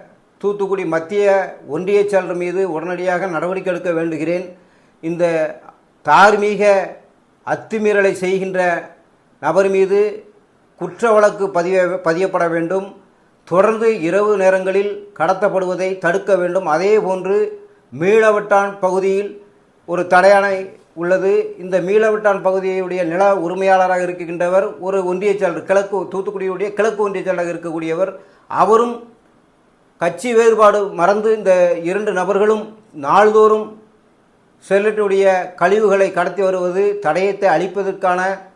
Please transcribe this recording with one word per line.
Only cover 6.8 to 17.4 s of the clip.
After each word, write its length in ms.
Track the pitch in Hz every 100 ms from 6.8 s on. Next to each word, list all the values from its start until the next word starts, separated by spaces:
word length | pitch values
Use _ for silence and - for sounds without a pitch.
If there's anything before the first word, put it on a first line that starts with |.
| 165 - _ _ _ _ -
அத்துமீறலை 680 | 156 - 220 214 202 196
செய்கின்ற 760 | 175 185 190 190 185 180 170 - - _ _ _ -
நபர் 280 | 143 170 196
மீது 560 | 190 190 202 208 202 - _ _ _ _ -
குற்ற 360 | 165 - 233
வழக்கு 380 | 214 208 170 196
பதிய-, 500 | 175 170 190 175 180
பதியப்பட 460 | 165 165 190 - 170
வேண்டும். 480 | 165 165 190 196 - _ _ _ _
தொடர்ந்து 560 | - 170 214 220 226 220
இரவு 360 | 160 190 208 202
நேரங்களில் 760 | 190 190 190 190 208 202 - -
கடத்தப்படுவதை 800 | 160 190 202 185 180 175 185 190
தடுக்க 380 | 170 196 196 190
வேண்டும். 300 | 180 180 170
அதே 340 | 156 196 214
போன்று 680 | 180 190 180 208